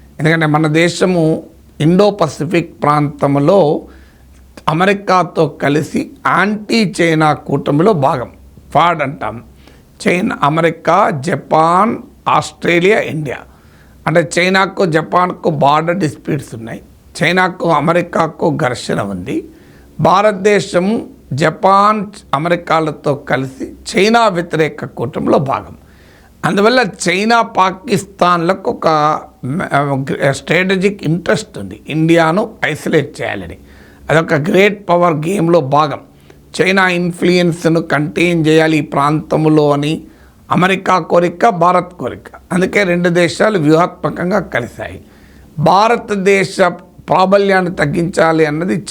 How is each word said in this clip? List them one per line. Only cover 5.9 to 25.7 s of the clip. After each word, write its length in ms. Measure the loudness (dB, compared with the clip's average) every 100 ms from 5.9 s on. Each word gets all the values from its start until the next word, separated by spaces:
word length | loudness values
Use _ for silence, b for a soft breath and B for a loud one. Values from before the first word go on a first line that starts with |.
| -6 -6 -4 0
యాంటీ 680 | 2 0 -2 -2 0 0 0
చైనా 320 | 0 2 2
కూటమిలో 600 | 0 -2 -4 0 2 2
భాగం, 360 | 2 0 -2 -6 -14 -20 -20 -4
క్వాడ్ 320 | 2 2 2
అంటాం. 400 | -4 -6 -8 -8 -14 b b b b b -2
చైనా, 300 | 0 -2 -2
అమెరికా, 680 | -2 2 0 0 0 2 2
జపాన్, 880 | -2 -4 -6 0 2 4 4 2 -2 -10 -10 -2
ఆస్ట్రేలియా, 720 | 0 -2 -6 0 2 4 2
ఇండియా. 360 | 0 -6 -8 -10 -14 b b b b b -2
అంటే 220 | 0 0 0
చైనాకు, 480 | 0 2 0 0 0
జపాన్కు 640 | 0 0 0 0 -2 -4
బార్డర్ 460 | 0 2 2 0 -2
డిస్ప్యూట్స్ 580 | -4 -6 -6 -6 -6 -14
ఉన్నాయి, 260 | -14 -14 -18 -20 -16 -4
చైనాకు, 460 | 0 2 0 -2 0
అమెరికాకు 880 | 0 2 0 0 -2 -2 -2 -2 0
ఘర్షణ 440 | -2 -4 -6 -4
ఉంది. 440 | -4 -6 -6 -6 -8 B B B B -2
భారతదేశము 1080 | 2 2 2 2 2 2 0 -2 0 -2 -4 -16 -8
జపాన్, 760 | -2 -2 0 2 4 2 0 -4 -12 -6 -4
అమెరికాలతో 800 | 0 -2 0 0 0 -4 -4 -4
కలిసి 580 | -2 -4 -4 -8 -12 -12 -8 0
చైనా 320 | 2 4 2
వ్యతిరేక 560 | 0 -4 -2 -2 -4 -12
కూటమిలో 540 | -8 -8 -4 0 0
భాగం. 380 | 0 -4 -6